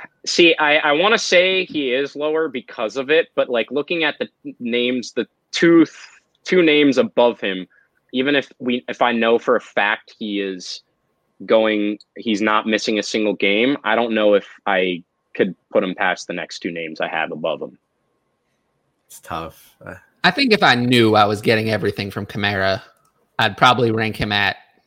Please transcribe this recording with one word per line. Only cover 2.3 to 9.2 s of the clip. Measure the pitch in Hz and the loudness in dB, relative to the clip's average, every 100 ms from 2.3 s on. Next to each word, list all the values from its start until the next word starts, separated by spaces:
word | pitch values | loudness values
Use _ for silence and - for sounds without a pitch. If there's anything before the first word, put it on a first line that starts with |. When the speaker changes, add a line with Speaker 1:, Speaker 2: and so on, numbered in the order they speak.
| 156 160 | -2 -4
Speaker 1:
because | 123 - - 110 131 | -6 -12 -8 -6 -6
of | 131 | 0
it, | 156 - - | 0 0 -2
but, | 127 | -2
like, | 120 110 | -2 -2
looking | 139 143 170 | -4 -4 -2
at | 151 - | -2 -2
the | 120 _ 147 - | -8 _ -18 -12
names, | 120 120 123 127 - | -4 -2 0 -2 -4
the | - 110 _ _ | -6 -6 _ _
two, | - 170 165 147 - - _ _ _ | 0 4 6 4 -2 -20 _ _ _
two | - 185 | -2 2
names | 160 147 143 127 | 4 4 4 2
above | 113 - 120 107 | 0 2 2 0
him, | 107 92 90 _ _ _ _ | -6 -6 -10 _ _ _ _
even | 127 135 143 | -4 0 0
if | - _ | -2 _
we, | 123 123 - | -4 -4 -6
if | 110 | -2
I | 123 | 0
know | 117 | 2